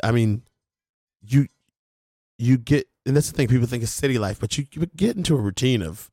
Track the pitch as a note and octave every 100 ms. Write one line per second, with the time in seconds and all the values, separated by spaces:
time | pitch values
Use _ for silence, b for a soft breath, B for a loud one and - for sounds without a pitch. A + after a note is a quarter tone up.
0 | A2 A#2 A2 G#2+ - _ _ _ _ _
1 | _ _ G2+ C3+ C#3 _ _ _ _ _
2 | _ _ _ - A#2 B2+ A2+ C#3+ - _
3 | - C#3+ - - A#2 B2 A#2+ B2 A2 -
4 | C#3+ A#2+ G2+ G#2 A2 - C#3 D3+ E3+ -
5 | G#3 A3 E3 C#3+ G2+ F#2+ B2+ A#2+ D#2+ G2
6 | -